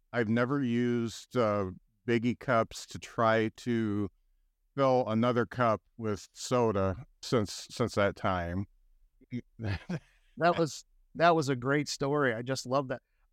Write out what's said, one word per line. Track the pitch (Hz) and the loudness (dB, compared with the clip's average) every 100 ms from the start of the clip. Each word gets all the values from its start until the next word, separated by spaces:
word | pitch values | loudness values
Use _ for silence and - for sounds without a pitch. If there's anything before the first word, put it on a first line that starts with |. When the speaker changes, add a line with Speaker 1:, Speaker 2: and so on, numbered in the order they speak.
| _ | _
Speaker 1:
I've | 120 110 | -2 2
never | 117 123 143 | 2 2 0
used, | 123 120 123 120 113 - - 127 | 0 2 2 0 -2 -6 -6 0
uh, | 110 104 95 - _ _ 123 | 2 2 -2 -8 _ _ 0
Biggie | 117 120 107 | 0 2 -2
cups | - 113 110 - - | 0 0 0 -6 -14
to | 95 | -14
try | - - 113 113 110 - | -10 0 2 4 0 -4
to | 123 117 110 104 98 - _ _ _ _ _ 139 | -2 0 0 -2 -4 -8 _ _ _ _ _ 0
fill | 135 127 107 | 2 2 2
another | 110 123 120 110 | 2 2 2 0
cup | - 120 107 - - | 0 2 2 -4 -8
with | 110 101 - | -6 -6 -8
soda | - - 123 113 98 95 104 - _ | -14 -2 2 2 2 0 -2 -10 _
since, | - 127 101 - - | -2 0 0 -6 -12
since | - 113 110 | -4 -2 2
that | 101 - | 0 0
time. | 104 92 85 90 - _ _ _ _ _ _ | -2 -2 -2 -6 -8 _ _ _ _ _ _
<laughs> | 120 - - 110 95 - 170 - _ _ - | -12 -12 -10 -6 -6 -6 -10 -10 _ _ 0
Speaker 2:
That | 165 170 | 2 2
was, | 156 - - _ _ - | -2 -4 -18 _ _ 2
that | 170 165 | 4 4
was | 135 | 0
a | 127 | -2
great | 127 147 139 | 0 0 -2
story. | - 139 147 135 | -4 -2 2 2
I | 110 | 0
just | 120 131 123 | -4 -6 -2
love | 135 131 | -2 -2
that. | 123 - _ _ | -8 -12 _ _